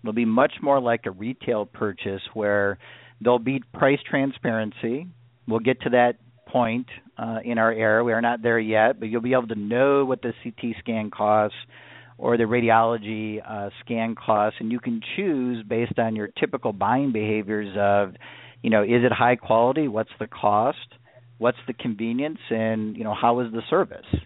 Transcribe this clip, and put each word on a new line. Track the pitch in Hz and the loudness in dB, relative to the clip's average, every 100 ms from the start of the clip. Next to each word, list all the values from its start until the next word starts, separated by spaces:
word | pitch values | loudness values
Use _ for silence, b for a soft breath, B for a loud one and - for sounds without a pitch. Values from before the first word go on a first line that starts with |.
It'll | 110 | -4
be | 107 117 | 0 2
much | 113 147 - | 4 2 0
more | 143 139 | 0 2
like | 123 117 107 | 2 -2 -4
a | |
retail | 92 110 131 - 110 101 | -8 -10 -8 -4 -2 -4
purchase | - 110 92 101 98 - | -6 -6 -4 -8 -8 -10
where | 110 104 101 101 98 B B B B | -4 0 2 2 -2 B B B B
there'll | 113 123 | 2 2
be | 117 139 - | 2 -4 -6
price | - 135 143 - | 0 2 2 0
transparency. | 143 139 - 123 113 107 - 113 131 180 - _ _ - | -2 -2 -2 -4 -2 -4 -6 -6 -6 -8 -20 _ _ -4
We'll | 113 | 0
get | 117 127 | 0 0
to | - | 2
that | 123 120 123 _ _ - | 4 4 0 _ _ -4
point, | 131 117 117 - - - - | 0 0 -2 -8 -16 -20 -12
uh, | 113 113 | -8 -8
in | 120 117 | -4 2
our | 113 | 2
era. | 110 110 110 | 4 4 4
We | 120 | 4
are | 113 | 2
not | 120 120 | 0 0
there | 117 117 | 0 0
yet, | 110 110 110 113 | 2 4 4 2
but | 110 | -2
you'll | 117 | -2
be | 120 | 0
able | 127 117 | 0 0
to | 107 | -6
know | 104 117 139 139 | -2 2 4 4
what | 135 127 | 2 -2
the | 120 - | -4 -8
C | 120 | -12
T | - 120 110 | -8 -8 -6
scan | - 113 107 | -6 -4 -6
costs | - 104 107 107 - - B B B B - | -2 2 4 2 -4 -20 B B B B -6
or | 123 120 | 0 2
the | |
radiology, | 113 123 117 113 117 117 104 110 110 107 - | 2 2 4 4 4 0 -6 -8 -6 -8 -10
uh, | 107 101 - | -10 -10 -12
scan | - 117 113 | -8 -4 -4
costs, | 107 - 107 107 - | -6 0 2 2 -2
and | 113 | -6
you | 120 | -4
can | 123 113 - - | -4 -6 -6 -4
choose | 196 143 123 120 | -2 0 -2 -4
based | 107 113 120 - | -4 -2 -2 0
on | 113 110 | -2 -2
your | 104 | -6
typical | - 147 127 120 | -4 -4 -2 -4
buying | 101 98 123 139 | -2 2 2 2
behaviors | 110 107 107 101 104 101 98 | 0 0 -2 -2 -4 -4 0
of, | 101 101 98 - B B B B | 4 4 2 -4 B B B B
you | 120 | 2
know, | 110 | 2
is | 104 120 120 | 4 4 4
it | |
high | 113 120 123 | 4 2 2
quality? | - 113 120 139 147 | 2 4 4 2 -2
What's | 107 110 - | -2 -6 -8
the | 110 | -12
cost? | - 107 104 120 156 - - b b b - | -2 0 2 0 -2 -14 -20 b b b -2
What's | 117 - - | -2 -2 -8
the | |
convenience? | 117 127 104 113 120 151 160 - | -8 -6 -4 -2 -2 -4 -6 -6
And, | 113 110 110 107 107 | -2 0 -2 -4 -6
you | 110 | -6
know, | |
how | 104 120 120 | 0 2 2
is | 120 | -2
the | 113 - | -6 -2
service? | 175 190 92 - - | 0 0 -6 -6 -6